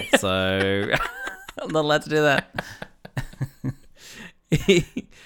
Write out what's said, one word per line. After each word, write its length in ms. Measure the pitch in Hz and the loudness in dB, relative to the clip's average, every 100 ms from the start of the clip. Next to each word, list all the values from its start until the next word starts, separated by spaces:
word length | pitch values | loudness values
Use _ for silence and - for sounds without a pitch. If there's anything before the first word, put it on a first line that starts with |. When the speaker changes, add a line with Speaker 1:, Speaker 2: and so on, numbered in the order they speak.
| 190 | 4
Speaker 1:
<laughs> 100 | - | 2
Speaker 2:
so 720 | 98 95 95 95 95 98 101 - - - - | 2 2 2 2 2 2 2 0 -2 -8 -12
<laughs> 340 | - - - | -12 -16 -12
I'm 80 | - | -2
not 140 | 156 151 | 0 2
allowed 160 | 151 | 0
to 60 | 147 | 2
do 120 | 151 | 2
that. 420 | 151 139 - - - - - _ - - - - 135 - | 4 2 0 -8 -10 -10 -16 _ -12 -10 -8 -8 -10 -8
Speaker 1:
<laughs> 120 | 131 - - - - - - _ - | -8 -8 -14 -20 -20 -18 -20 _ -2
It 340 | 156 - 175 - - - - | 0 4 4 4 -8 -12 -18